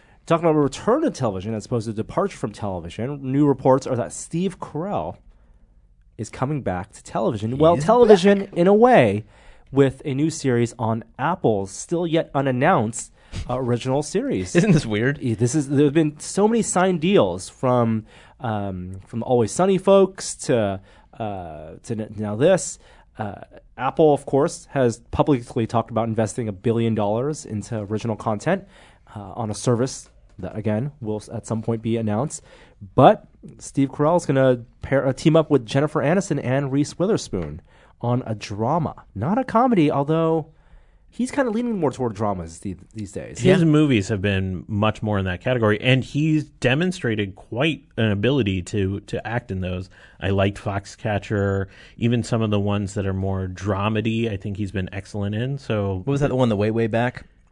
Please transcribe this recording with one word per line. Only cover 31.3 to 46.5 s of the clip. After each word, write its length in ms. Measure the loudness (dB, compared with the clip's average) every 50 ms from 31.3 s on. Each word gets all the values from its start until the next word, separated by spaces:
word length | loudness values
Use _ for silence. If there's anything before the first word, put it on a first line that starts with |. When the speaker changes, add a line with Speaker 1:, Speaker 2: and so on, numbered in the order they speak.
| -12 -12 -8
Speaker 1:
some 160 | -6 -6 -4
point 200 | -2 -2 -4 -2
be 160 | -2 -2 -2 -2
announced. 440 | 0 0 0 0 -2 -4 -6 -12 -16 -20 -20 -20 -20 -20 _ _ -20 -2 4
But 320 | 6 8 8 8 6 0 -12 _ _ -20 -20 -20 -18
Steve 300 | -18 -8 -2 -2 -2 -2
Carell 280 | 0 0 0 2 2 2
is 80 | 0
gonna 380 | 0 2 4 4 4 4 2 -2 -10 _ _
pair, 260 | -6 -2 0 0 0 0
uh, 60 | -2
team 220 | 2 4 4 6
up 140 | 6 4 4
with 160 | 2 2 2
Jennifer 360 | 0 -2 -2 0 0 -2 -2
Aniston 420 | 0 2 0 0 0 -2 -4 -4 -2
and 280 | -2 -2 -2 -2 0
Reese 280 | 0 0 -2 -2 -2 -2
Witherspoon 640 | 0 0 0 -2 -2 -4 -6 -6 -6 -6 -8 -12 -16 _ _ _ -20 _ _ _
on 200 | -2 0 0 0 -2
a 100 | -4 -8
drama, 720 | -8 -8 -10 -6 -4 -2 0 0 0 -2 -4 -6 -10 -16 -14 -8
not 220 | -4 -2 -2 0 -2
a 60 | -2
comedy, 460 | 0 2 2 4 4 4 4 4 4
although 640 | 2 0 0 0 0 0 2 0 0 -2 -4 -6 _ _ _ _ -20 -20 -20 _ _ _ _ _
he's 220 | _ -6 -6 -4
kinda 180 | -2 -2 -2 0
leaning 300 | -2 -2 -2 -2 -2 0
more 120 | 0 -2
toward 220 | 0 -2 -4 -4 -2
dramas 440 | -2 -2 -2 -2 -4 -6 -10 -14 -12
the-, 160 | -10 -10 -10 -10 -14 -18 -14
these 200 | -14 -12 -10 -10
days. 260 | -12 -12 -12 -8 2
Speaker 3:
His 200 | 4 6 6 6
Speaker 2:
Yeah. 60 | 6
Speaker 3:
movies 440 | 6 6 6 4 4 4 2 2 0
have 120 | -2 -2
been 440 | 0 0 0 0 -2 -2 -4 -6 -8 -4
much 340 | -2 0 2 0 0 -2
more 160 | -2 -2 -2 0
in 80 | -2
that 140 | -2 -4 -4
category, 380 | -2 -2 0 2 2 2 2 2
and 240 | 2 2 2 2 2
he's 400 | -2 -2 0 0 2 2 0 0
demonstrated 920 | -4